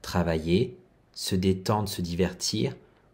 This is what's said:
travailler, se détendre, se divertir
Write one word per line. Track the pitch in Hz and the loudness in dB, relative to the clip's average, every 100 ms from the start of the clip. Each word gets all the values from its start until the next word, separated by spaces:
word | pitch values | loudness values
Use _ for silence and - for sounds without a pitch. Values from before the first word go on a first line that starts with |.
travailler, | - 92 82 82 80 90 131 - - _ _ | -2 0 2 0 4 2 2 -4 -20 _ _
se | - - | -10 -2
détendre, | 95 95 92 - 107 101 | 0 2 0 0 0 0
se | - | -4
divertir | 87 85 90 - - 107 127 127 - _ _ | -4 0 0 0 -4 -2 -2 -4 -18 _ _